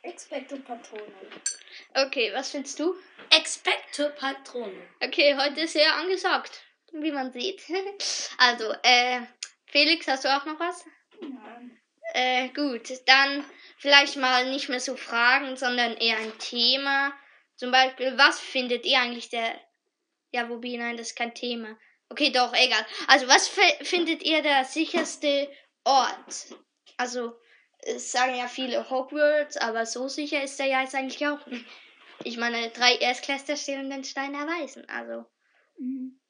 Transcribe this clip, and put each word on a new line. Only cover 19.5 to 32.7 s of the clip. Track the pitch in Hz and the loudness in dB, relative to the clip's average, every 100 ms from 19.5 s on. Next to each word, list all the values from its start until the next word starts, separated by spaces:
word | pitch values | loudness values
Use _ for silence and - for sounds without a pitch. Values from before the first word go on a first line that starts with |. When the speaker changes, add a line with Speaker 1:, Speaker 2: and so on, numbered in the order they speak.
| - _ _ _ _ _ _ _ | -6 _ _ _ _ _ _ _
Speaker 2:
ja, | 240 233 | -6 -6
wobei, | 240 247 240 | -8 -8 -6
nein, | 233 233 | -6 -6
das | 226 | -10
ist | - | -6
kein | 240 | -8
Thema. | - 247 233 220 220 _ _ _ | -6 -6 -6 -8 -16 _ _ _
Okay, | 233 285 | 0 2
doch, | 247 240 | 2 2
egal. | - 254 220 220 - 311 | 4 4 4 -2 -8 4
Also, | 277 254 | 4 8
was | 285 - | 6 6
fi-, | - 359 - | 4 4 4
findet | 294 359 330 320 | -2 0 0 -2
ihr | - 311 | 0 2
der | 294 277 262 | 2 2 0
sicherste | 320 320 339 302 - 294 277 285 - _ _ - | -2 0 0 -4 -2 0 0 -2 -10 _ _ 4
Ort? | 269 226 - - - - - _ _ _ - | 4 4 -4 -12 -14 -14 -20 _ _ _ -6
Also, | 247 247 233 233 _ _ _ _ | -6 -4 -8 -10 _ _ _ _
es | - 247 - | -10 -8 -4
sagen | 247 254 247 | 0 0 0
ja | 240 | -6
viele | - 254 233 226 | -6 -4 -4 -2
Hogwarts, | 262 262 294 294 302 294 - | -4 -4 2 4 4 -2 -4
aber | 226 226 226 | -2 -2 -4
so | 247 269 | -4 -6
sicher | 294 294 302 | -6 -4 -4
ist | 277 - | -4 -4
er | 269 | 0
ja | 262 | 0
jetzt | 262 269 | -2 -4
eigentlich | 262 - 294 | -6 -4 -4
auch | 294 - | -4 -10
nicht. | 240 - - - _ - - | -14 -14 -20 -20 _ -20 -14
Ich | - 233 | -10 -4
meine, | 233 233 233 | -4 -2 -6